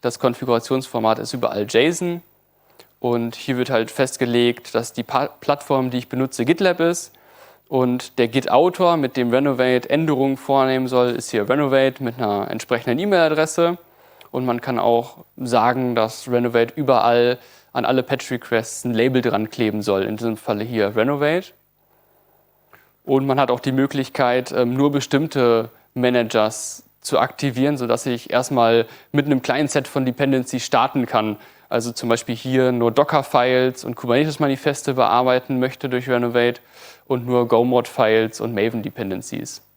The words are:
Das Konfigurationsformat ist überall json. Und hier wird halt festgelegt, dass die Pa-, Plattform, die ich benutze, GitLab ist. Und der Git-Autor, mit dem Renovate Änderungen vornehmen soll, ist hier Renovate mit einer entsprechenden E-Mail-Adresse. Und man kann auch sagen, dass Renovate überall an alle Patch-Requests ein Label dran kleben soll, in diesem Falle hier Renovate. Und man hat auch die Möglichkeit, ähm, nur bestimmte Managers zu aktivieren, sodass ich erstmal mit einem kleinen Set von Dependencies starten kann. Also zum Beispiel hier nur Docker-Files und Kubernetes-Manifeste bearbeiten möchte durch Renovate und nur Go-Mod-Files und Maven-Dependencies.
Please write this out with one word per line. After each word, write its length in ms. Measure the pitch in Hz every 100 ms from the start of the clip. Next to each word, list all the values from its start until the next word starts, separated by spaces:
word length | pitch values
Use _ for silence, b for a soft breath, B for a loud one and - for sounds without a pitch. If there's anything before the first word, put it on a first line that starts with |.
Das 180 | 123 -
Konfigurationsformat 1000 | 127 117 127 117 - 131 131 120 110 110
ist 140 | -
überall 340 | 131 117 104 104
json. 540 | 113 147 170 175 170 _ _ _ _ b b b _
Und 360 | 123 120 117 -
hier 220 | - 127
wird 120 | 127
halt 220 | 123 113
festgelegt, 840 | - 131 - 123 120 120 120 - 110
dass 160 | 117
die 120 | -
Pa-, 240 | - 127 147
Plattform, 640 | - - 143 - 135 127
die 100 | 123
ich 100 | 120
benutze, 340 | 131 131 -
GitLab 360 | 123 170 190 175
ist. 340 | 170 170 - B B B B B _
Und 520 | 135 127 123 - -
der 80 | 117
Git-Autor, 720 | 131 - 127 175 180 180 165
mit 180 | 135 131
dem 140 | 120
Renovate 600 | 123 143 127 127 127 -
Änderungen 480 | 147 160 139 135 135
vornehmen 500 | - 139 131 131 131
soll, 240 | 123 123
ist 200 | 120 -
hier 180 | 113 101
Renovate 540 | 135 143 135 135 131
mit 140 | 131 120
einer 320 | 110 101 -
entsprechenden 480 | 110 - 120 127 123
E-Mail-Adresse. 760 | 202 190 160 156 156 - 170 175 b b b b b
Und 140 | 131 127
man 140 | 120
kann 200 | 135 120
auch 400 | 117 117 127 - - -
sagen, 580 | 127 117 117 127 127 117
dass 340 | 110 - -
Renovate 440 | 123 120 117 117 -
überall 640 | 135 123 120 120 120 123 B B B
an 120 | 120 117
alle 180 | 131
Patch-Requests 840 | 123 135 - 123 - 117 113 - 123
ein 80 |
Label 280 | 113 127 127
dran 280 | 123 104 107
kleben 320 | - 110 104
soll, 220 | 104 98
in 140 | 101 107
diesem 180 | 117 107
Falle 280 | - 104
hier 320 | 110 117 101 110
Renovate. 580 | 117 143 147 170 196 _ _ _ _ _ _ _ _ _ _ _ _ b b _
Und 220 | - 135 135
man 140 | 135
hat 100 | 131
auch 120 | 123
die 100 | 139
Möglichkeit, 800 | 131 135 139 131 - 127 123 123
ähm, 220 | - 120
nur 180 | 127 143
bestimmte 760 | 143 - 139 156 139 120 113 113 b b
Managers 880 | - 123 123 110 110 107 - - - _ _
zu 180 | - 143
aktivieren, 580 | 127 - 139 120 139 143
sodass 280 | 123 120 135
ich 260 | 120 -
erstmal 540 | 120 131 135 117 117 110 B B
mit 140 | 143 143
einem 160 | 135
kleinen 280 | - 131 147
Set 180 | 147 131
von 180 | 143 127
Dependencies 600 | 123 139 131 127 127 -
starten 400 | 131 127 139 120
kann. 320 | 120 107 104 B B B
Also 220 | 120 117
zum 180 | 117 120
Beispiel 260 | 117 - 117
hier 360 | 131 131 127
nur 200 | 123 117
Docker-Files 920 | 113 147 151 131 135 123 127 127 127 -
und 100 | 120
Kubernetes-Manifeste 960 | 123 120 156 143 147 131 151 139 -
bearbeiten 680 | 131 120 117 127 127 - 131
möchte 300 | 127 - 135
durch 200 | 123 127
Renovate 520 | 123 120 120 120 120 B B B B _
und 180 | 127 120
nur 220 | 123 117
Go-Mod-Files 960 | 117 120 123 120 - 110 110 110 -
und 120 | 113
Maven-Dependencies. 1080 | 110 110 117 104 - 101 95 - 113 - - _